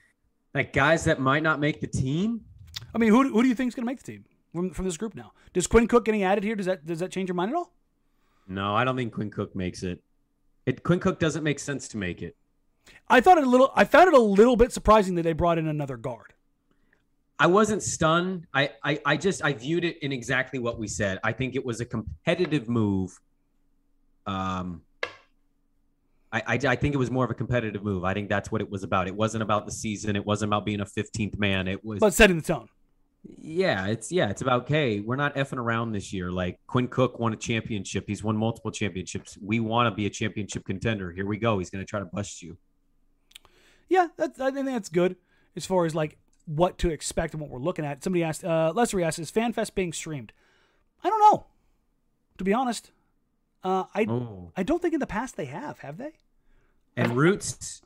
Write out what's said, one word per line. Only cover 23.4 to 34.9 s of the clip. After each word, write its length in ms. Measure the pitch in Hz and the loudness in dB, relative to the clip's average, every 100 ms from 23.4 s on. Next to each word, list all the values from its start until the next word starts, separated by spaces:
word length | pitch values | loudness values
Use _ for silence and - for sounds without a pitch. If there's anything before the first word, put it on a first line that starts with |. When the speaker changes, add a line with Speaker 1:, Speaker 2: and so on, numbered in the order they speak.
| _ _ _ _ _ _ _ _ | _ _ _ _ _ _ _ _
Speaker 1:
Um, 580 | 101 95 95 92 90 80 _ - - - _ _ _ _ _ _ _ _ _ _ - | -8 -4 -4 -4 -6 -10 _ -12 -12 -14 _ _ _ _ _ _ _ _ _ _ -8
I, 60 | 113 117 | -6 -2
I, 60 | |
I 220 | 117 127 123 | 0 0 0
think 180 | 147 | 0
it 40 | 143 | 0
was 120 | 117 | 0
more 140 | 127 | 0
of 80 | 117 | -2
a 20 | |
competitive 480 | 110 113 123 110 101 | -2 -2 -2 -2 -4
move. 220 | 104 95 | -4 -2
I 100 | 92 | -2
think 140 | 98 101 | -2 -2
that's 240 | 101 - | -4 -2
what 80 | 107 | -6
it 100 | 101 | -6
was 140 | 98 | -6
about. 240 | 90 95 90 | -2 -2 -2
It 80 | 104 | -2
wasn't 260 | 110 110 | -2 -2
about 240 | 107 104 104 | 0 -2 -2
the 60 | |
season. 420 | - 110 98 104 | -8 -8 -6 -2
It 100 | 101 | -2
wasn't 260 | 95 101 107 | 0 -2 0
about 140 | 104 | -2
being 160 | 101 104 | -2 -4
a 60 | 101 | -6
fifteenth 500 | 107 101 113 101 104 | -6 -6 -4 -4 -2
man. 300 | 101 95 92 | 0 0 -2
It 180 | 78 | -6
was 140 | 110 104 | -6 2
Speaker 2:
But 160 | 214 | 2
setting 220 | - 214 165 | 6 6 4
the 60 | |
tone. 260 | 160 143 110 _ _ _ _ _ | -2 -4 -6 _ _ _ _ _
Speaker 1:
Yeah, 640 | - - - 165 185 101 95 | -20 -20 -8 -2 0 0 -2
it's, 260 | 113 - | -4 -2
yeah, 160 | 175 110 | 0 0
it's 140 | 98 | 0
about, 260 | 127 123 123 | 0 0 2
"Hey, 320 | 151 131 | 0 2